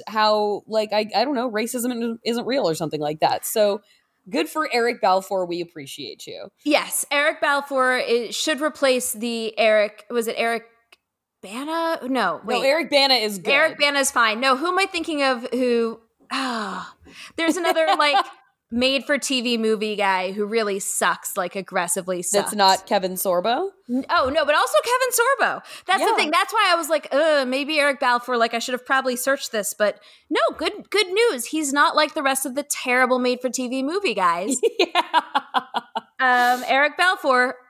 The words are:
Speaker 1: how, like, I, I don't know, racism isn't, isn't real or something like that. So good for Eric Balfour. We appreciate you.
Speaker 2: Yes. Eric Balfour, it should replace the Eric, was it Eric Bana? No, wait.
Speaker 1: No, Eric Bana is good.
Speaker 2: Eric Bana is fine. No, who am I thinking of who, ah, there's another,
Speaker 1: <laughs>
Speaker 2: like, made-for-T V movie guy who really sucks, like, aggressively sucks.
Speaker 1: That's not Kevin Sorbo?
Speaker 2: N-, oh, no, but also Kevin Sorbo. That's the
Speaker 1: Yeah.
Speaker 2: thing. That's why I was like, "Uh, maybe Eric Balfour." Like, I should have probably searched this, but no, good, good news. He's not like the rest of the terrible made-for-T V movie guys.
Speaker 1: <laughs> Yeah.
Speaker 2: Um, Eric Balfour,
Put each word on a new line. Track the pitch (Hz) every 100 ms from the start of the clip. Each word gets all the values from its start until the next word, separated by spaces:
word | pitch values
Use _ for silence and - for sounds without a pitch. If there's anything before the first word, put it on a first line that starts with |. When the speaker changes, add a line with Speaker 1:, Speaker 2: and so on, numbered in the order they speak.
| -
Speaker 1:
how, | 220 214 214 208 196 -
like, | 220 214
I, | 208 220
I | 196 254
don't | 262
know, | 254
racism | 214 233 247 240
isn't, | 233 233 226
isn't | - 233 226
real | 269 185
or |
something | 156 156 151
like | 151 156
that. | 135 127 -
So | 226 208 208 _ _ _ _ 190
good | 247 302
for | 311 302
Eric | 240 233 240
Balfour. | 202 190 190 190 180
We | 175
appreciate | 170 160 139 - 117 - -
you. | 87 - _
Speaker 2:
Yes. | 285 285 - - -
Eric | 285 294 311
Balfour, | 311 285 277 269 254 254
it | - 233 208
should | - 311 285
replace | 302 - 269 254 240
the | 214 240 233 220 -
Eric, | 226 214 208 - -
was | 240 226
it | -
Eric | 233 233 226 _ _ _ _ _ _ _
Bana? | 185 226 294 330 330 330 254
No, | 262 190 156
wait. | 196 247
Speaker 1:
No, |
Eric | 269 311 262
Bana | 285 269 254
is | 214 196
good. | 180
Speaker 2:
Eric | 277 320 294
Bana | 285 285
is | 269
fine. | - 226 214
No, | 262 262
who | 339
am | 359
I | 381
thinking | 349 330 294
of | 269 247 240
who, | 240 247 233 226 220 _ _ -
ah, | 254 262 226 202 185 180 - - - - -
there's | 330 320
another, | 339 320 320
Speaker 1:
<laughs> | 320
Speaker 2:
like, | 294 277 349 - _ _ -
made-for-T | 233 254 269 - 285 - 262
V | 240 233
movie | 220 214 214 202
guy | 196 185 185
who | 202
really | 208 226 208 196
sucks, | - - 190 170 - 196
like, | 175 196
aggressively | 180 190 175 196 180 180
sucks. | 180 202 196
Speaker 1:
That's | 214
not | 190 190 -
Kevin | 202 185
Sorbo? | 185 202 175 202 254 381 - -
Speaker 2:
N-, | 247 -
oh, | 339 269
no, | 311
but | 285 311
also | 494 605
Kevin | 466 494 508
Sorbo. | 480 480 554 202 143 - - -
That's | 370
the | 359
Speaker 1:
Yeah. | 427
Speaker 2:
thing. | 330
That's | 339 392
why | 440 392
I | 339
was | 302
like, | 302 -
"Uh, | 269 320 294 254
maybe | 262 285 311
Eric | 285 262
Balfour." | 254 247 254 240
Like, | 233 233
I |
should | 233
have | 240 -
probably | 262 254 240
searched | - 269 -
this, | 220 190 -
but | 208 - - - -
no, | 392 622 -
good, | 339 415 -
good | 403 370
news. | 381 466 269 -
He's | 311 285
not | 285 320 311
like | 302 311
the |
rest | 269 262 285
of | 254
the |
terrible | 285 - 254 247 254 254
made-for-T | 247 247 254 240 247
V | 262
movie | 269 359 392 196
guys. | 180 170 208 262 466
Speaker 1:
<laughs> | -
Yeah. | 370 349 - 320 - 277 - - - 240 - 226 - -
Speaker 2:
Um, | 262 247 247 247 254
Eric | 262 294 285
Balfour, | 359 370 285 254 247 254